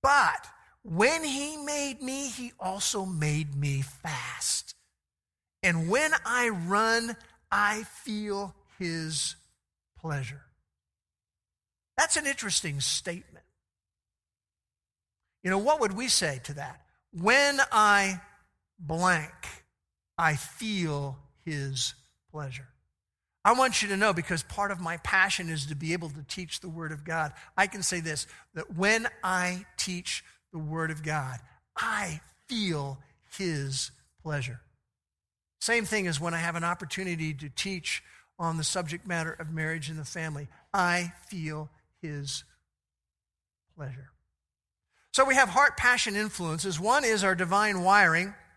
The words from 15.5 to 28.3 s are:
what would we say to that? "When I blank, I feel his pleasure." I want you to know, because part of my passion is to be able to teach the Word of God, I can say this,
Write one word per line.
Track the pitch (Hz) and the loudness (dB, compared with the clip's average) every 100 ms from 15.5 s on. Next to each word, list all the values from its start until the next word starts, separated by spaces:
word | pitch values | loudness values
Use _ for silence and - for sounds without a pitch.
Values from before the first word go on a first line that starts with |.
| 196 | 2
what | 226 311 | 4 4
would | 214 | 2
we | 196 254 | 0 2
say | - 165 135 | 2 2 -4
to | 120 | -8
that? | 147 139 - _ _ _ | -10 -10 -14 _ _ _
"When | 170 190 262 285 277 262 | -2 6 6 6 4 4
I | 220 214 202 196 185 - _ _ _ _ _ | 6 6 6 4 -2 -10 _ _ _ _ _
blank, | 156 160 180 170 151 - - - _ _ _ _ _ - | -6 2 4 2 0 -12 -16 -16 _ _ _ _ _ 0
I | 165 147 | 2 2
feel | - - 220 208 165 143 139 135 - _ | -4 -8 -4 -2 0 -2 -4 -8 -16 _
his | - 147 139 135 - - _ _ _ | -8 -4 -4 -2 -4 -6 _ _ _
pleasure." | 151 139 127 131 _ _ _ _ _ _ _ | -10 -10 -10 -16 _ _ _ _ _ _ _
I | 196 | 4
want | 247 262 208 | 6 6 4
you | 208 | 0
to | 196 | 4
know, | 214 | 4
because | 175 151 170 | 4 0 -2
part | - - 202 | -2 -2 -2
of | 185 | -2
my | 175 165 | -4 -6
passion | - 190 190 190 170 | 0 4 4 2 -2
is | 160 139 | -4 -4
to | 147 | -6
be | 160 | -2
able | 170 165 | -2 -4
to | 139 | -10
teach | 139 - 175 - | -12 -10 -8 -10
the | 190 | -10
Word | 160 160 | -8 -8
of | 151 | -8
God, | 151 165 151 - - - | -6 -4 -4 -6 -8 0
I | 196 | 2
can | 190 | 2
say | 180 180 | -2 -2
this, | 160 151 - | -4 -6 -8